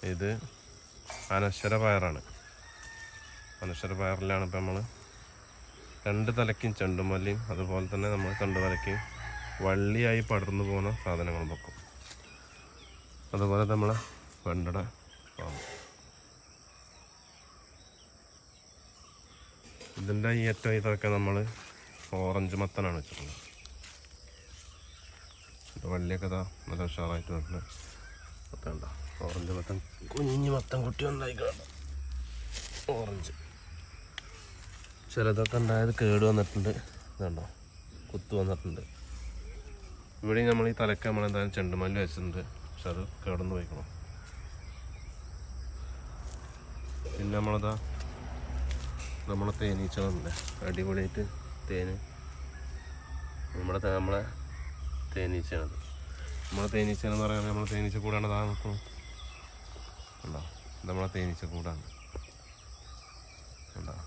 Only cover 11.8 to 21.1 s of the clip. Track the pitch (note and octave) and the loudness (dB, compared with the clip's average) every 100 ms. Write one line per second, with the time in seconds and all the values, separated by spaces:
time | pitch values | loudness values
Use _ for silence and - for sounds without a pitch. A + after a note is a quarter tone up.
11.8 | - - - - - - - - - - | -16 -16 -16 -16 -16 -18 -18 -18 -18 -18
12.8 | - - - - - G2+ G2+ G2 G#2 G#2+ | -18 -18 -18 -16 -4 2 4 6 6 6
13.8 | G#2 A2 - - - - - F2 E2+ F2 | 6 4 0 -12 -16 -6 0 0 2 0
14.8 | G2 - - - - - - C#2+ - - | -2 -6 -20 -20 -20 -10 -6 -6 -8 -10
15.8 | - - - - - - - - - - | -14 -18 -20 -20 -20 -20 -20 -20 -20 -20
16.8 | - - - - - - - - - - | -20 -20 -20 -20 -20 -20 -20 -20 -20 -20
17.8 | - - - - - - - - - - | -20 -20 -20 -20 -20 -20 -20 -20 -20 -20
18.8 | - - - - - - - - - - | -20 -20 -20 -20 -20 -20 -20 -18 -18 -14
19.8 | - - G2 G#2 A2 A#2 A2+ G#2+ A#2 A2 | -12 -4 2 4 6 6 6 4 4 4
20.8 | G#2+ G#2 G#2+ | 4 2 4